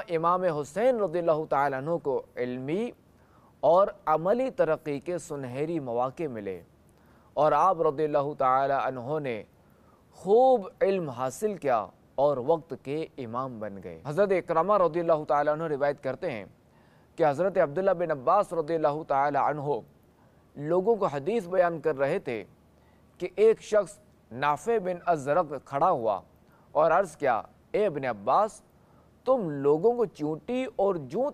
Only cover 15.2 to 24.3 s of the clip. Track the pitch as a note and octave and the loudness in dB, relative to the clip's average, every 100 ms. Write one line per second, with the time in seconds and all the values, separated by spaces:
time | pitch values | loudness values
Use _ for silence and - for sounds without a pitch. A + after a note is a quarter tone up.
15.2 | D3+ D3 D3 D3+ E3 C#3 C#3+ C#3 C3+ B2+ | 2 0 0 -2 -4 0 -2 -2 -6 -6
16.2 | F3+ A2+ F#2+ _ _ _ _ _ _ - | -6 -8 -12 _ _ _ _ _ _ 0
17.2 | D#3 C#3 F#3+ F3+ D#3 D3 F#3+ F3 F3 D3 | 2 2 0 2 0 0 0 0 -2 -2
18.2 | B2+ F#3+ G3 E3 D3+ E3 D#3 D3 D#3+ C#3 | 2 2 2 -4 -2 0 0 -2 -2 0
19.2 | C#3+ C#3 A#2+ D3+ C#3+ B2 - _ _ _ | 2 2 0 -2 -4 -4 -6 _ _ _
20.2 | _ _ _ - D3 F3 F#3+ A3+ F3+ C#3+ | _ _ _ -10 0 2 2 0 0 -2
21.2 | C#3 A#3 F3 F#3 F3 E3 D#3 C3+ C#3 F#3+ | -2 -4 -2 0 0 0 -2 0 0 -2
22.2 | D3 A2+ - _ _ _ _ _ _ _ | -4 -8 -10 _ _ _ _ _ _ _
23.2 | F3 - A3 G#3+ - G#3 F#3+ - _ _ | -10 4 4 4 2 0 0 -10 _ _
24.2 | _ | _